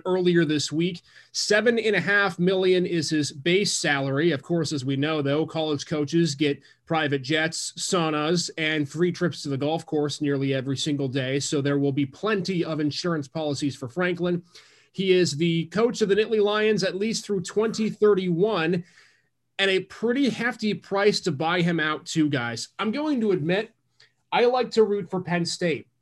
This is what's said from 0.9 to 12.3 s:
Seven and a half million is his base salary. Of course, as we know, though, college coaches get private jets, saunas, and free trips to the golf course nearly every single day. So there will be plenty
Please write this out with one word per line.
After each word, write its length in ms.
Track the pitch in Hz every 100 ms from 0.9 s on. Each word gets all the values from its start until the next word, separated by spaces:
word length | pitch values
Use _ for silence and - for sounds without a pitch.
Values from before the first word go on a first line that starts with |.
| 180 - - -
Seven 480 | - - 208 220 233
and 160 | 220 196
a 40 |
half 380 | 156 202 196 175
million 480 | 175 190 190 180 180
is 240 | 170 143
his 220 | 156 143
base 420 | 143 175 185 202
salary. 560 | - 160 143 139 135 170
Of 100 | 139
course, 280 | - 170 147
as 140 | 147 127
we 100 | 139
know, 280 | 147 156
though, 240 | 139 147 160
college 400 | 165 156 147 -
coaches 480 | 156 143 165 165 135
get 260 | 147 143 - _ -
private 380 | 160 147 139
jets, 500 | 127 156 160 - - -
saunas, 720 | - 185 160 151 151 175 - -
and 280 | 156 156 143
free 240 | 151 180
trips 300 | 170 175 -
to 80 | 143
the 80 | 135
golf 260 | 143 160 -
course 340 | 156 147 -
nearly 320 | 147 139 139
every 240 | 135 131 135
single 300 | 165 143 135
day. 320 | 135 127 139
So 200 | - 151
there 200 | 139 143
will 120 | 139
be 140 | 135 139
plenty 580 | - 208